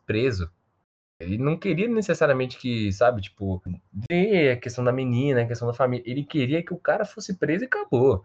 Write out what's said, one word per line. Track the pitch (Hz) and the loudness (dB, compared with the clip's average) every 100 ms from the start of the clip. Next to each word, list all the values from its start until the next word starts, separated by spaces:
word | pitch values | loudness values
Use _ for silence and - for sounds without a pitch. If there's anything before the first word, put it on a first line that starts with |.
| - | -4
preso. | 110 131 98 82 _ _ _ _ _ _ - | 0 0 0 -6 _ _ _ _ _ _ -12
Ele | 85 110 | -6 -2
não | 139 165 | -2 -2
queria | 202 160 233 | -2 -2 0
necessariamente | 220 190 165 151 131 127 - | 0 0 2 2 2 -2 -6
que, | 127 117 104 | -4 -2 0
sabe, | 98 123 110 | 2 2 2
tipo, | 98 - 98 92 92 87 _ 101 117 | -6 -6 -4 -4 -6 -12 _ -12 -2
ver | 175 214 190 139 | 0 2 4 4
a | 123 | 2
questão | 120 123 123 | -4 -2 0
da | |
menina, | 131 131 120 143 123 | 0 0 2 2 2
a | 117 | 0
questão | 110 120 | -2 -4
da | |
família. | 117 127 123 120 | 0 0 0 -4
Ele | 135 | -6
queria | 143 156 127 160 | -4 -2 0 0
que | 170 | -4
o | 175 | -4
cara | - 190 | 0 0
fosse | 202 - - 190 | -2 -8 -8 -4
preso | 147 175 254 | -2 0 -2
e | |
acabou, | 415 403 123 135 95 | -4 0 4 4 4